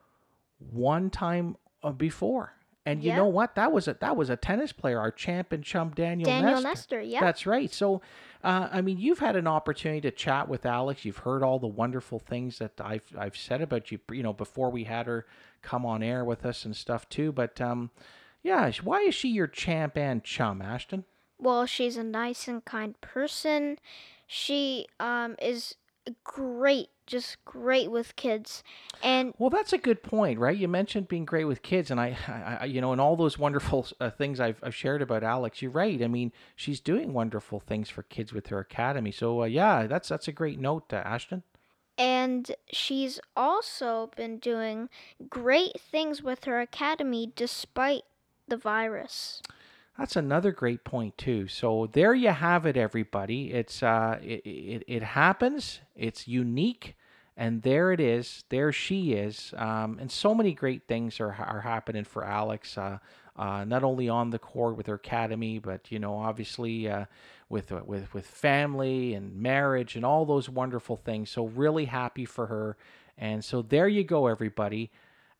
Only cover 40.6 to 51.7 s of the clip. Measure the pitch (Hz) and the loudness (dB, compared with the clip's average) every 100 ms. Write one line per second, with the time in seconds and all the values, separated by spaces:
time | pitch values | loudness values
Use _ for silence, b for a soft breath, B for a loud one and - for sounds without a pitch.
40.6 | 131 160 - 104 95 117 - 185 - _ | -2 -2 -2 -4 -4 -6 -6 -10 -10 _
41.6 | _ _ _ - 254 254 254 254 247 - | _ _ _ 0 2 4 2 -2 -4 -10
42.6 | - - - 269 269 277 - - 262 381 | -8 -6 -2 -2 -2 -6 -8 0 2 2
43.6 | - - 247 226 226 - 233 226 240 226 | -2 -6 -4 -2 -4 -8 -8 -6 -2 -2
44.6 | 220 220 240 B B B - 254 240 285 | -2 -4 -8 B B B -12 -4 4 4
45.6 | 370 - - 311 311 294 262 254 - 240 | 4 -4 -4 -2 -2 -4 -4 -6 -2 -2
46.6 | 240 - 294 311 277 233 226 - 240 - | -2 -2 -2 0 0 -2 -4 -4 -4 -4
47.6 | - - 269 285 - _ _ _ - 233 | -8 0 2 2 -2 _ _ _ -6 -4
48.6 | 214 214 226 208 - - - - - B | 0 0 0 -2 -8 -10 -10 -10 -16 B
49.6 | B B B - - - 143 147 196 165 | B B B -8 -2 0 2 4 2 2
50.6 | 123 120 - 131 110 - 127 113 95 - | 0 -2 -4 -4 -4 -4 -2 0 -2 -2
51.6 | 120 | 2